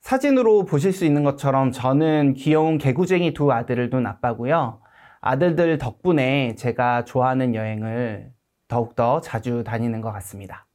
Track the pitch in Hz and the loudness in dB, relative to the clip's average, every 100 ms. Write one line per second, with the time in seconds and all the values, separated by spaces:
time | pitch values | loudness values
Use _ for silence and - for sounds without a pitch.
0 | - 262 285 262 226 208 175 147 190 190 | -2 0 2 4 6 4 4 0 0 0
1 | 165 147 143 139 139 135 135 120 127 139 | 2 2 2 0 0 2 0 0 0 2
2 | 160 156 139 135 151 156 160 156 135 131 | 2 4 2 0 2 2 4 2 0 0
3 | 180 185 170 143 143 117 120 123 123 127 | 2 2 0 0 0 2 0 -2 0 -2
4 | 110 - 123 113 120 165 123 107 _ _ | -2 -4 -4 -4 -2 0 -2 -8 _ _
5 | - _ - 135 175 160 170 151 127 - | -20 _ -4 0 2 2 2 0 -4 -4
6 | 185 156 131 139 123 110 123 117 123 120 | 0 2 2 0 -2 -4 -4 -2 0 0
7 | 120 131 127 131 127 110 110 107 110 117 | -2 0 0 0 0 -2 -4 -6 -6 -4
8 | 120 101 113 _ _ _ _ 120 113 - | -6 -8 -14 _ _ _ _ -4 -2 0
9 | 117 151 - 113 123 120 110 113 117 113 | 0 0 -4 -8 -4 -6 -4 -4 -4 -4
10 | 110 104 - 98 98 - _ | -8 -10 -14 -16 -16 -18 _